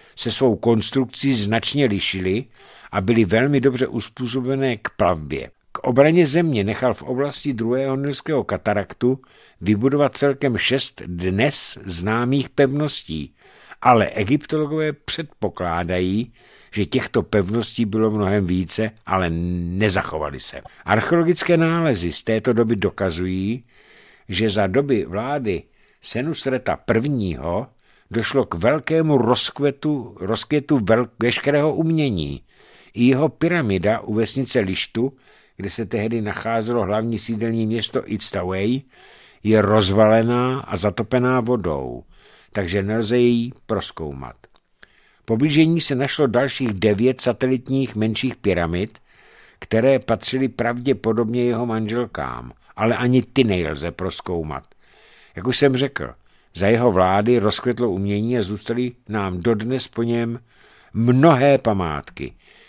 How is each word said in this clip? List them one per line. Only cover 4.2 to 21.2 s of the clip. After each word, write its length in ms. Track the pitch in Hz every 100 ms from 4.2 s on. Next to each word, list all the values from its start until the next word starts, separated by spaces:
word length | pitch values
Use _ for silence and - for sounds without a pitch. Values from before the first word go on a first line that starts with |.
| 123 127 127 135 135 117
k 120 | -
plavbě. 640 | - 92 85 73 69 62 _ _
K 80 | -
obraně 480 | 92 120 147 170 156
země 360 | 151 170 123
nechal 300 | 98 107 127
v 100 | 107
oblasti 500 | - 127 143 - 147
druhého 420 | 120 113 127 135 135
nilského 480 | 143 139 - 147
kataraktu 800 | - 95 - 101 95 - 123 131 - _ - -
vybudovat 560 | 90 104 131 143 139 -
celkem 400 | 143 135 143 110
šest 440 | - 135 - - -
dnes 720 | 87 92 95 123 - - - 98
známých 640 | 85 92 113 123 139 127
pevností, 840 | - 139 139 147 - - 80 69 _ - - - -
ale 280 | 123 120 101
egyptologové 840 | - 101 147 - 156 151 156 156
předpokládají, 1400 | 147 - - 156 - 104 - 87 85 87 90 92 101 123 - _ _ _
že 140 | 104 101
těchto 380 | 131 - 120
pevností 640 | 82 107 92 113 110 - 110
bylo 260 | 107 110
mnohem 340 | 107 98 101 92
více, 460 | 92 85 - 107 - -
ale 240 | 95 90
nezachovaly 1120 | 82 87 90 85 92 107 95 87 80 73 69
se. 220 | - - - - -
Archeologické 720 | 107 - 170